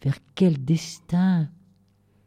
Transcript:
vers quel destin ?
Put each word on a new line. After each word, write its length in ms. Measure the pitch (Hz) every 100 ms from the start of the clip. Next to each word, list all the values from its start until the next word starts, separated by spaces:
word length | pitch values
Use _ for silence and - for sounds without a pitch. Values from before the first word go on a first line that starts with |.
vers 160 | 139 - -
quel 320 | - 185 143 131
destin ? 840 | 165 - - - 175 190 175 147 - _ _ _ _ _ _